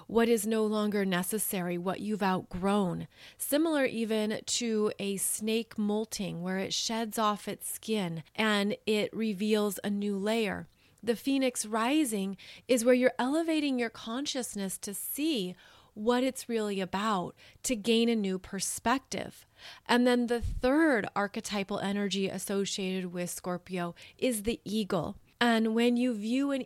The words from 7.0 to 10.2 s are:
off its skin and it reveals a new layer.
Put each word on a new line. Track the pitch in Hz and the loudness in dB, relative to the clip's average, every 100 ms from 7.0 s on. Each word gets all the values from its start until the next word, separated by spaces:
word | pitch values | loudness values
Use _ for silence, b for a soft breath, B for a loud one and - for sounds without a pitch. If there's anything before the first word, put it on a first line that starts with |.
| 233 220 | -4 0
off | 214 208 - | 0 0 -6
its | - - | -8 -10
skin | - - 214 175 165 - - | -10 -4 -2 -2 -4 -8 0
and | 220 208 202 - - | 2 4 2 0 0
it | 214 196 | 0 0
reveals | 202 220 185 214 214 208 190 | -2 -2 0 2 4 2 0
a | 208 | -4
new | 202 208 | -2 -2
layer. | 196 | -2